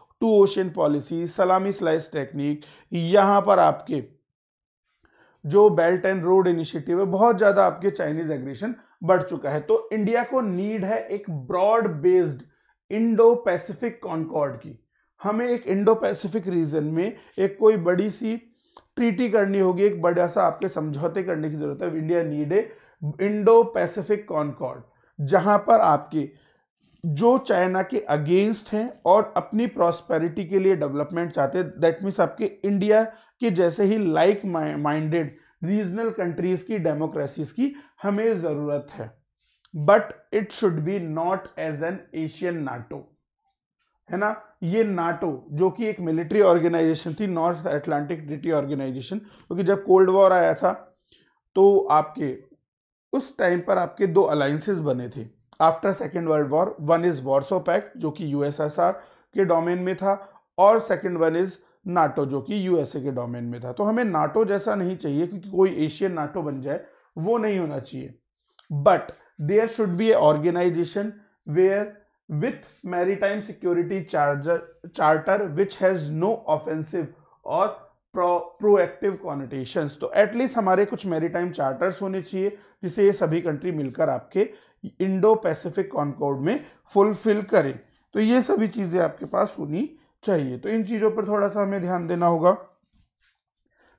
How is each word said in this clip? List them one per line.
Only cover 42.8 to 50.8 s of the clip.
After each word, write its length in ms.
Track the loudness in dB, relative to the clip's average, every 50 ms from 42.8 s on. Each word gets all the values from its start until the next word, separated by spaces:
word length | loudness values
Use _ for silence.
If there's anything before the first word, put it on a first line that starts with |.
| -12 -14 -14 -16 -16 _ _ _ _ _ _ _ _ _ _ _ _ _ _ _ _ _ _ _ _ -10
है 80 | -6 -4
ना। 240 | -4 -4 -4 -6 -12 -20 _ _ -6
ये 200 | -2 0 0 0 0 0
nato 380 | -2 -2 -2 -4 -4 -4 -6 -6 -6 -10 -8
जो 180 | -2 0 0 0
कि 160 | 0 0 -4
एक 140 | -4 -4 -4
मिलिट्री 420 | -4 -2 -2 -2 -2 0 2 4
ऑर्गेनाइजेशन 720 | 6 6 6 6 4 2 2 2 2 2 0 0 -4 -6 -6
थी, 140 | -4 -4 -4
नॉर्थ 400 | -2 -2 0 -2 -2 -2 -4 -4
अटलांटिक 580 | -4 -4 -2 -2 -4 -2 -2 -4 -6 -8 -8
ट्रीटी 260 | -10 -10 -8 -4 -2
ऑर्गेनाइजेशन, 680 | 0 0 0 -2 -4 -4 -4 -6 -6 -8 -8 -8 -8 -10
क्योंकि 460 | -10 -12 -20 -20 -14 -8 -4 -2 0
जब 220 | 2 0 0 4
कोल्ड 240 | 6 6 8 8 6
वॉर 240 | 6 6 6 6 6
आया 200 | 6 4 2 2
था 200 | 2 0 0 -2 -2